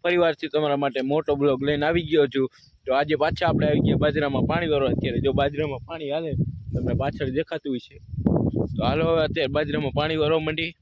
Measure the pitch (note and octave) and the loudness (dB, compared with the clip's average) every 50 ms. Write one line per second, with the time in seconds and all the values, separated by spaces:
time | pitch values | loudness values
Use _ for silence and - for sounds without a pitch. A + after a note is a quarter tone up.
0 | - F3 F3 F3+ F3 E3 D3+ _ - C#3+ - D3+ D#3 D3 C#3+ C#3 C#3+ C#3 A#2 C3 | 0 2 2 4 2 2 2 _ -6 -2 0 0 2 2 2 2 0 0 0 -2
1 | C3 C3+ C#3+ D#3 D#3 - C#3+ C#3 C#3+ C#3+ C3+ C3 C3+ C#3+ D3 C#3+ D3 D#3 E3+ F3 | -2 0 0 0 2 0 0 2 4 2 2 2 0 0 0 2 0 2 0 0
2 | E3 D3+ D#3 D#3 C#3+ C3 - C3+ C3 B2+ _ - - _ _ _ _ - C3 C#3 | 0 2 4 4 4 4 2 -2 -2 -2 _ -16 -20 _ _ _ _ 0 2 2
3 | D3 D3+ D#3 C3+ D3 D#3+ - - F3+ E3 D#3 - D3+ D3+ D3 D3 - - D3+ - | 2 2 0 0 2 0 0 0 0 2 2 2 2 2 2 2 2 2 2 2
4 | D3 D3+ C#3 D#3 D3 C#3 C#3 B2+ - - D3+ E3+ F3 D#3 D3+ C#3 C3+ B2+ A#2+ B2+ | 2 2 2 0 -2 0 0 0 0 0 0 -2 0 0 0 0 2 0 0 0
5 | - C3+ A#2+ B2+ C3+ C#3 C3+ C#3+ C#3 C#3+ D3 C#3+ D#3 D3 C3+ A#2+ - - E3 D#3+ | -2 -2 -2 0 0 0 2 2 0 0 0 -4 -4 -4 -6 -8 -10 -12 -12 -10
6 | D3+ C#3 C#3+ D#3+ E3 D#3 C#3 - - - - - - - - B2+ B2 B2 - - | -6 -6 -4 -4 -4 -4 -2 -2 -4 -4 -4 -10 -10 -6 -6 -4 -2 -2 -2 -2
7 | C3 C#3+ - - D3 C3 B2+ D3 D#3+ - E3 D#3 _ C#3+ C3 A#2+ - - - - | -2 -2 -4 -4 -6 -2 -2 -2 -4 -4 -8 -6 _ -4 -4 -4 -6 -12 -20 -20
8 | - - - - - - - - - - - D#2 - - - - G#2+ B2 C#3 D#3 | -16 -10 -8 0 0 2 2 2 0 0 0 -2 -2 -2 -2 0 0 2 2 2
9 | D#3+ E3 E3 E3 D#3 D3+ - E3 C#3+ C3 C#3 D3+ D#3 D3 C#3+ D3+ D3 C3+ B2 C#3+ | 2 2 2 2 2 0 0 -2 -2 0 0 -2 0 0 -2 -2 -2 0 0 0
10 | D3+ D#3 D#3+ D#3 D3+ D3+ D#3+ D#3+ D#3 D#3 D#3+ D#3+ E3 E3+ E3+ _ | 0 0 0 0 2 2 2 2 0 0 -2 -2 -4 -6 -8 _